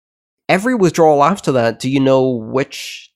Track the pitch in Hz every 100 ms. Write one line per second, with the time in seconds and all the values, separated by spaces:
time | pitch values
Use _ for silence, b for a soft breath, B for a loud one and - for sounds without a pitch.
0 | _ _ _ _ - 180 226 247 180 -
1 | 160 143 147 190 - 131 117 113 131 135
2 | 135 135 131 120 110 127 143 - - -
3 | -